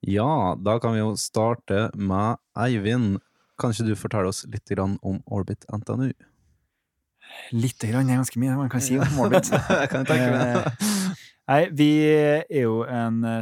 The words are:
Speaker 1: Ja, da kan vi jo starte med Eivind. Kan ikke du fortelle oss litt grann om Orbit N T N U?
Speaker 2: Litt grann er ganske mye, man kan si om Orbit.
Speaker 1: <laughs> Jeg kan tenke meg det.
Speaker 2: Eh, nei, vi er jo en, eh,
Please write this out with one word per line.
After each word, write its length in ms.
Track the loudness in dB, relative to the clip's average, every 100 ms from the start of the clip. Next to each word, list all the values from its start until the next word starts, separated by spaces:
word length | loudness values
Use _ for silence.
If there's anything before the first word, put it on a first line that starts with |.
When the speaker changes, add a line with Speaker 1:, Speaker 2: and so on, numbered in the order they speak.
| 0
Speaker 1:
Ja, 440 | 0 2 0 0 -2
da 220 | 0 0
kan 140 | 0
vi 40 | 0
jo 140 | 0 -2
starte 720 | -4 0 0 -2 -2 -2 -2
med 440 | -2 -2 0 0 -2 _ -4
Eivind. 640 | -2 0 0 0 0 -2 _ _ _ _
Kan 120 | -4
ikke 140 | -2 -2
du 80 |
fortelle 340 | -2 -4 -2 -2
oss 160 | -4 -10
litt 180 | -12 -6
grann 320 | -4 -2 -4
om 180 | -6 -8 -6
Orbit 400 | -6 -6 -8 -8
N 100 | -10
T 100 | -6
N 160 | -4 -4
U? 40 | -6 _ _ _ _ _ _ _ _ _ _ -20 -20 -6
Speaker 2:
Litt 260 | -2 -2 -2
grann 300 | -2 0 2
er 80 | 2
ganske 220 | 0 -2
mye, 160 | -2 0
man 140 | -2
kan 100 | -2
si 140 | -2 0
om 220 | 0 2
Orbit. 280 | 4 4 4
Speaker 1:
<laughs> 20 |
Jeg 380 | -2 2 0 0
kan 160 | -2 0
tenke 240 | 2 2
meg 100 | 2
det. 320 | 2 0 -2
Speaker 2:
Eh, 420 | -4 -4 -2 -4 -6 -14 _ 0
nei, 140 | 2 2
vi 180 | 4 4 6
er 420 | 6 4 4 2 0 0
jo 160 | 0 0
en, 380 | -2 -2 -2 0
eh, 160 | -2 -4